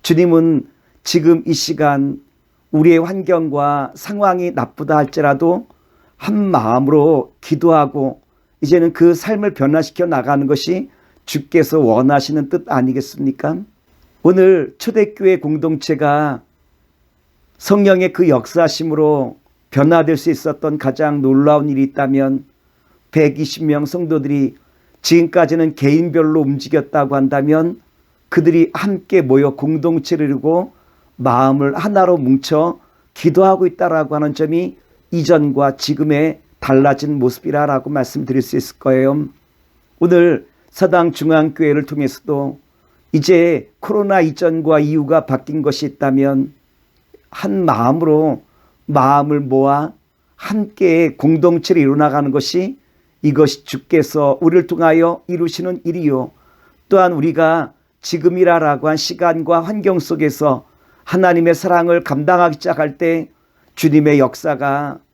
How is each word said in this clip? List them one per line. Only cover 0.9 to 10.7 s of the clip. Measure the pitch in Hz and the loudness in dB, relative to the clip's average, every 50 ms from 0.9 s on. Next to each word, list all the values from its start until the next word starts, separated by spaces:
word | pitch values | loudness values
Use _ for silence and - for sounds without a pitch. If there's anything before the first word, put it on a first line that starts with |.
| _ _ _ | _ _ _
지금 | - - 175 151 165 170 160 - | -4 -2 0 2 2 2 2 0
이 | 160 160 | -4 -4
시간 | 139 - - 165 151 151 143 143 139 139 139 139 - _ _ _ _ _ _ _ _ _ _ | -4 -4 -6 -4 -2 0 0 0 0 -2 -4 -6 -10 _ _ _ _ _ _ _ _ _ _
우리의 | - 151 156 175 170 165 | 0 2 4 4 4 4
환경과 | 165 175 190 196 180 165 180 165 165 156 139 143 143 143 147 143 135 123 - | 2 -2 -6 -6 -2 -2 0 0 0 -4 -4 -2 -2 -2 -2 -2 -6 -8 -12
상황이 | - - - 208 202 208 190 180 180 180 175 | -18 -14 -12 -4 0 0 0 0 0 -4 -4
나쁘다 | 175 - 180 175 _ - 151 160 156 | -4 -6 -8 -8 _ -12 -4 0 0
할지라도 | 151 147 135 - 160 151 143 139 139 165 165 175 208 240 _ _ _ _ _ _ _ _ _ _ | 0 0 0 -2 -2 0 0 0 2 0 0 0 -2 -6 _ _ _ _ _ _ _ _ _ _
한 | _ - - 107 107 101 95 | _ -6 -4 -2 -2 0 0
마음으로 | 170 131 110 110 117 127 139 135 151 151 143 165 160 156 - - _ _ | 0 0 0 2 0 2 2 2 4 4 4 4 2 2 -2 -4 _ _
기도하고 | - - 156 139 165 170 165 156 147 139 - 147 135 131 - _ _ _ _ _ _ _ _ _ | -6 -6 -4 0 2 2 4 4 2 0 -2 -4 -4 -4 -6 _ _ _ _ _ _ _ _ _
이제는 | - 135 170 175 170 170 - | -2 2 2 2 2 0 2
그 | - 165 175 170 | 4 4 4 4
삶을 | 170 - 208 220 208 208 202 202 | 2 -2 -6 -4 -2 -2 -4 -2
변화시켜 | - 135 139 151 160 160 160 _ - 214 | 0 0 0 2 0 -2 -4 _ -4 -4
나가는 | 175 160 131 117 131 143 143 139 | -2 -2 -4 0 0 0 0 0
것이 | 135 147 143 - 165 | 0 -2 -2 -2 -4